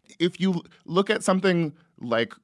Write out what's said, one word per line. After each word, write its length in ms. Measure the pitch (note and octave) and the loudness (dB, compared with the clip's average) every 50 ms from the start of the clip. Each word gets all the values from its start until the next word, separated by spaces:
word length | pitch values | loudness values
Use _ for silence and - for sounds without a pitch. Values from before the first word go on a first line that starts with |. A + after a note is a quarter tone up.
| _ - - - | _ -20 -6 -2
If 220 | E3 F3+ F3 - | -2 -2 -2 0
you 200 | F3+ F#3+ F#3 E3+ - - _ _ _ | -2 -2 0 -2 -6 -10 _ _ _
look 220 | - E3 F3+ G3 - | -4 -2 0 0 0
at 140 | G#3+ A3 - | -2 -2 0
something 500 | - F#3 F#3 F#3 F#3+ F3+ E3+ E3 D3+ D3 _ _ _ _ - | 0 0 2 2 2 2 2 0 -2 -4 _ _ _ _ -14
like 340 | - A#2+ A#2 A2+ A#2 A#2 - - | -6 -2 0 0 0 -2 -6 -12